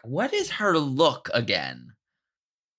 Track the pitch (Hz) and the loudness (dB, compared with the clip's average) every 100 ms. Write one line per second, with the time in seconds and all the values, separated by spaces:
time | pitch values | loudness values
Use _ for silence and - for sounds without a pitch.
0 | 117 147 262 415 - - 208 165 143 131 | -6 -4 -2 -2 -4 -2 2 2 2 4
1 | 160 123 - - 110 90 67 62 62 - | 4 2 -2 -2 0 -2 -4 -10 -18 -20
2 | _ _ _ _ _ _ _ | _ _ _ _ _ _ _